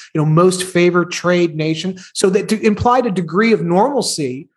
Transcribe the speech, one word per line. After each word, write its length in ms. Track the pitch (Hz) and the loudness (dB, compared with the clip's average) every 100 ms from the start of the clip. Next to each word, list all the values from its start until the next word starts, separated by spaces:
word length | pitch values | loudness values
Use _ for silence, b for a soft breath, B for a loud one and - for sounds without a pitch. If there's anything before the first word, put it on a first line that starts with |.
| B | B
you 60 | 156 | -2
know, 60 | 151 | 2
most 380 | 160 185 180 | 4 4 2
favored 460 | - 175 175 175 175 | -2 0 2 2 -2
trade 460 | - 175 180 170 151 | -4 -2 0 0 -2
nation. 420 | 156 160 185 185 B | -4 -4 -6 -10 B
So 160 | - 196 | -2 0
that 220 | 196 175 | 0 0
to, 100 | 214 | 0
implied 460 | 220 208 240 254 240 | 0 2 2 2 0
a 40 | |
degree 440 | 180 156 180 226 | -2 -4 0 2
of 80 | 190 | 2
normalcy 880 | 170 180 262 269 - - 131 131 - | 2 2 2 0 -4 -4 -6 -8 -14